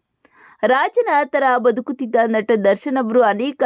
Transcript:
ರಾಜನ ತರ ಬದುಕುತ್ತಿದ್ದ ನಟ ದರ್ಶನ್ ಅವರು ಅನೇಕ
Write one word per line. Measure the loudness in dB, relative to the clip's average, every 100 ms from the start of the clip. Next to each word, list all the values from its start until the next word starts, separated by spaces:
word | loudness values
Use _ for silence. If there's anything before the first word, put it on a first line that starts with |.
| _ _ _ _ -20 -4
ರಾಜನ | 0 0 0 -2 0 0
ತರ | 0 0 0 0
ಬದುಕುತ್ತಿದ್ದ | -2 -6 -8 -8 -2 0 0
ನಟ | 0 0 0
ದರ್ಶನ್ | 2 0 -2 -4
ಅವರು | 0 2
ಅನೇಕ | 2 0 -4 -2